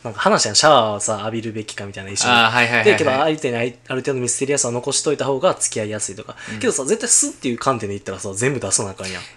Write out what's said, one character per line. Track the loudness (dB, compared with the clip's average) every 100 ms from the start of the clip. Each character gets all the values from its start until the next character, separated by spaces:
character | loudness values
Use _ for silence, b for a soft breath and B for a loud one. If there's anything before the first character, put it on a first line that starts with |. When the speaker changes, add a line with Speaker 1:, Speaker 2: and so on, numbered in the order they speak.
Speaker 1:
な | -12
ん |
か | -2
話 | 2 2 2
や |
ん。 | 4
シ | 8
ャ |
ワ | 8
ー | 6 0
を |
さ、 | -4 -4
浴 | -4
び | -6
る | -6
べ | -8
き | -10 -10
か | -12
み |
た | -12
い |
な | -8
一 | -2
緒 | 4
に。 |
Speaker 2:
あ | 6 6
ー、 |
は | 4
い | 4
は |
い |
は | 4
い |
は |
い。 | 4
Speaker 1:
で、 | 4
け | 4
ど |
相 | 2 2 0
手 | -2
に | -2
あ |
い-、 | -4 -6 -8
あ |
る | -6
程 | -4 -2
度 |
ミ | -2
ス | -2
テ | -2
リ |
ア | -2
ス | -2
は |
残 | -4 -4
し | -2
と | 0
い | -2
た |
方 | 0 0
が | 0
付 | 0 -2 -4
き |
合 | -6
い |
や | -6
す | -8
い | -10
と | -14
か。 | -14 B
Speaker 2:
う | -4
ん。 |
Speaker 1:
け | -2
ど |
さ、 | 0
絶 | 0 -2
対 | 2
素 | 2 0
っ |
て | -4 -4
い |
う | -2
観 | 0 -2
点 | -2
で | -8
言 |
っ |
た | -8
ら | -10
さ、 | -8
全 | -2 -2
部 | -2
出 | -2
さ | -4
な | -4
あ | -8
か | -10
ん |
や | -10
ん。 |
Speaker 2:
い | -12